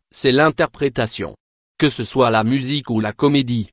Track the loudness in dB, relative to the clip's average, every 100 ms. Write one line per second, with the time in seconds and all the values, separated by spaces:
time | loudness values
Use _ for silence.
0 | _ -4 0 4 2 2 -4 -2 -4 -2
1 | -4 -4 -10 -12 _ _ _ -2 -2 -2
2 | -4 2 4 4 2 0 -2 -6 -2 -2
3 | -2 0 2 2 0 -2 -4